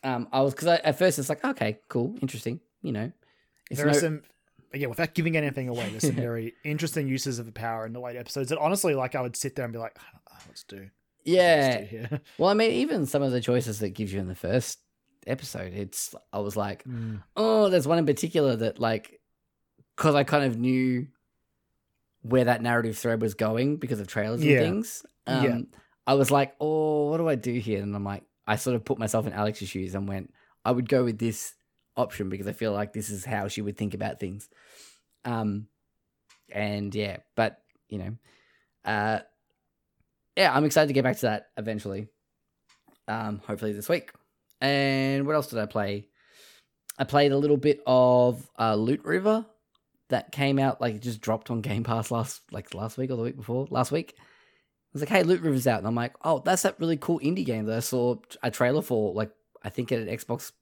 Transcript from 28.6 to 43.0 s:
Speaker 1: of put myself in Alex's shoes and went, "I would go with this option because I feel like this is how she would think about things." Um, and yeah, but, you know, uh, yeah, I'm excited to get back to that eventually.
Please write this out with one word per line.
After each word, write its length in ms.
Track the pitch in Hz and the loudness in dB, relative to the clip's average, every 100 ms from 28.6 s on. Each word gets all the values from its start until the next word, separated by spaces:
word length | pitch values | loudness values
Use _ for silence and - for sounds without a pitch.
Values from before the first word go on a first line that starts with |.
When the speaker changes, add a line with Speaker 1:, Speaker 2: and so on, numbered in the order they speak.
| - 123 | 0 -2
Speaker 1:
of 80 | - | -2
put 120 | 131 | -4
myself 280 | 110 113 110 | 0 0 -2
in 80 | |
Alex's 340 | 101 104 107 101 | -2 -2 -2 -8
shoes 260 | 95 92 | -8 -6
and 140 | 98 98 | -4 -4
went, 240 | 95 92 _ _ _ | -8 -10 _ _ _
"I 60 | - | -2
would 160 | 123 120 | 0 2
go 160 | 135 | 2
with 140 | 123 107 | 2 0
this 360 | 117 107 - - _ _ _ - | -4 -4 -10 -16 _ _ _ -4
option 300 | 123 - 98 | -4 -4 -6
because 160 | 95 98 | -6 -8
I 60 | |
feel 200 | 107 110 | -4 -4
like 200 | 101 104 | -2 -4
this 160 | 117 104 | -6 -8
is 140 | 101 123 | -8 -6
how 220 | 107 101 | -4 -4
she 120 | - | -6
would 160 | 104 104 | -8 -4
think 160 | 104 | -6
about 260 | 98 104 - | -4 -8 -6
things." 300 | 95 101 - _ _ - - _ _ _ 123 | -10 -10 -16 _ _ -20 -20 _ _ _ -4
Um, 420 | 117 107 101 107 _ _ _ _ _ _ _ _ | -2 -2 -4 -8 _ _ _ _ _ _ _ _
and 440 | - 104 104 101 | -4 -2 -2 -4
yeah, 240 | 104 101 95 _ - | -4 -4 -6 _ 0
but, 260 | 110 - _ _ _ | 0 -2 _ _ _
you 80 | 104 | -8
know, 180 | 90 113 _ _ _ _ _ _ - | -8 -10 _ _ _ _ _ _ -4
uh, 320 | 107 107 107 - _ _ _ _ _ _ _ _ _ _ - | 0 0 -2 -4 _ _ _ _ _ _ _ _ _ _ 2
yeah, 180 | 185 135 | 4 6
I'm 80 | |
excited 220 | 151 156 151 | 4 4 4
to 80 | |
get 100 | 135 | 4
back 120 | 127 117 | 2 0
to 60 | 120 | 0
that 240 | 107 - - | -2 -6 -10
eventually. 500 | 110 107 101 98 107 _ _ _ _ _ _ _ _ _ | -6 -6 -6 -8 -8 _ _ _ _ _ _ _ _ _